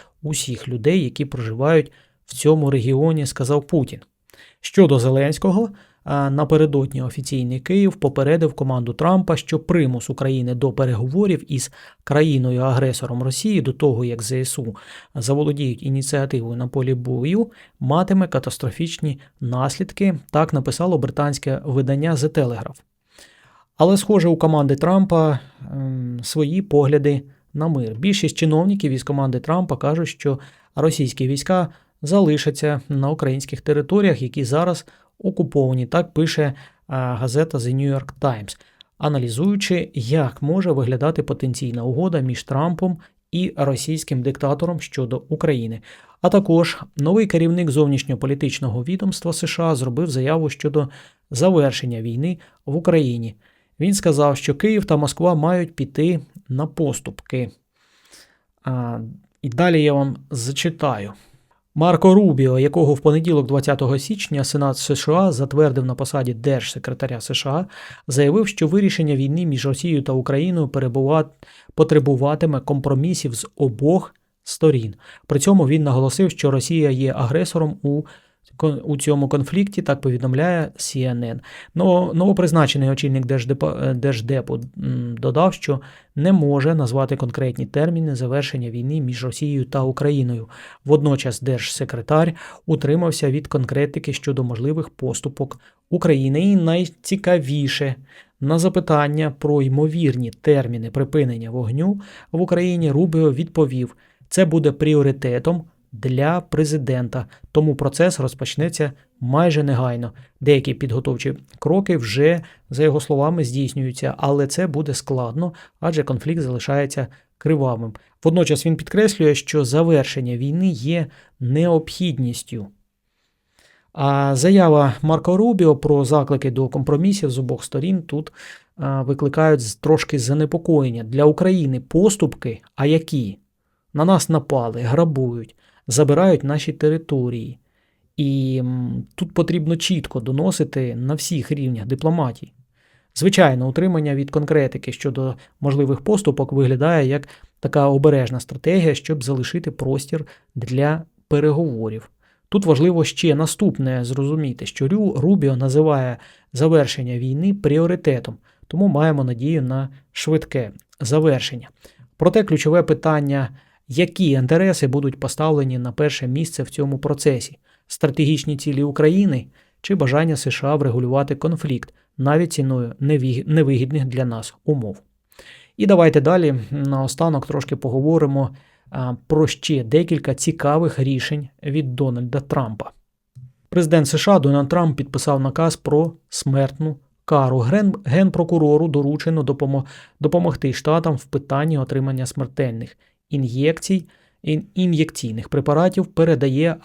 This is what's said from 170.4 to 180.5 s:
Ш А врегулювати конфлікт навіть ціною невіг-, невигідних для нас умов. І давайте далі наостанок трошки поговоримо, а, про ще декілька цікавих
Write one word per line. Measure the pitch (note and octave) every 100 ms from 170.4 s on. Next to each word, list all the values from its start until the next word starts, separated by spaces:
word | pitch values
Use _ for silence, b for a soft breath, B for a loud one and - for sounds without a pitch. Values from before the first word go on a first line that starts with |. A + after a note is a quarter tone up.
| C3+
Ш | - C#3
А | D3+
врегулювати | C#3 A#2 B2 C3+ C#3
конфлікт | C#3 D#3+ E3 D3+ B2 - _ _ -
навіть | C3+ D3+ E3+
ціною | - C3+ C3 A#2 -
невіг-, | C#3 D3+ C3 B2 C#3+
невигідних | D#3 C#3 C3 C3 D3+
для | C3 B2+
нас | B2+ A2+ A2 -
умов. | - C#3+ G#2+ G2 _ _ _ B B B B -
І | G3+
давайте | F#3+ D#3+ D3+
далі | C#3 F#3 D#3 C3 G#2
наостанок | C#3+ C#3 C3+ C3+ - E3 C#3+ -
трошки | D3 C3+ C#3
поговоримо, | C3 C3 D3 D#3+ D3 C#3 C3 b b b b
а, | C3 B2+ B2 _
про | D#3 D#3
ще | - - C#3+
декілька | A2+ D3 E3+ D#3 C3+
цікавих | - -